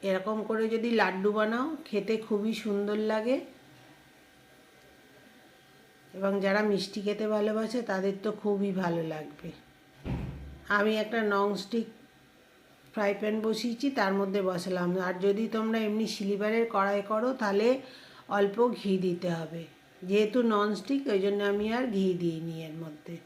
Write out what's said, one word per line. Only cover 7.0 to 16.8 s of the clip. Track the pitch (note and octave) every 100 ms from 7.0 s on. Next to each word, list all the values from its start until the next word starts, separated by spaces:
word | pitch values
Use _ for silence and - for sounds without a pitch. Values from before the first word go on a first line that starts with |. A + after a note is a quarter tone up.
খেতে | G3+ G#3 G#3+
ভালোবাসে | G#3+ G#3 G#3+ A3 B3+
তাদের | A3+ F#3+ F#3+ F#3+
তো | A3
খুবই | G#3+ G#3 G3+ G3+
ভালো | F#3 F3+ E3+ D#3+
লাগবে। | D#3 D3 D3 E3+ - - - - - - - - - - - -
আমি | G#3 G#3 G#3+
একটা | G#3+ A#3
ননস্টিক | G#3+ G3+ G3+ G3+ - A#3 A3 - - - - - - - - - -
ফ্রাই | - G3+
প্যান | G3+ G#3 A3
বসিয়েছি, | A3 A3 A#3+ A#3 C#4
তার | C4+ G3
মধ্যে | G3 G3 G3+
বসালাম। | F#3 F3+ F3+ F3+ F3 F3+
আর | F#3 F3+
যদি | G3 G3+ A3+
তোমরা | A3 A3 A3+
এমনি | G#3+ G#3+ G#3+
সিলভারের | - G3 G3+ G#3 A3+ A#3
কড়াই | G#3+